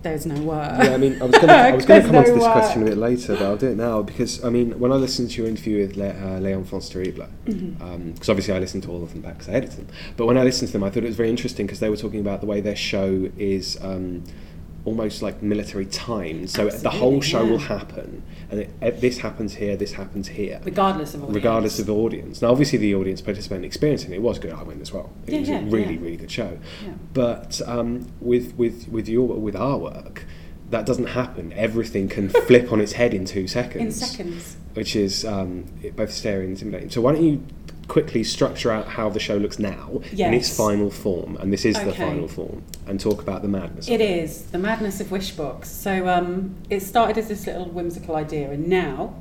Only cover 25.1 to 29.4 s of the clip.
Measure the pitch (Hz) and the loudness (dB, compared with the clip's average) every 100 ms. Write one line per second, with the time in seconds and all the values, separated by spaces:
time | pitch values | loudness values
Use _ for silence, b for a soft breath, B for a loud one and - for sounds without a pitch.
25.1 | - - - 95 95 104 110 92 82 85 | -12 -4 -2 -2 -2 0 0 0 -4 -6
26.1 | 85 - - 101 78 B B 202 B - | -8 -8 -6 -6 -8 B B -12 B -4
27.1 | 131 120 110 - - - 120 117 120 123 | 0 0 0 -8 -8 -4 -2 -2 -4 -8
28.1 | - 120 123 - - 117 104 82 110 101 | -6 2 2 2 0 0 0 -6 -6 0
29.1 | 117 127 98 | 2 2 0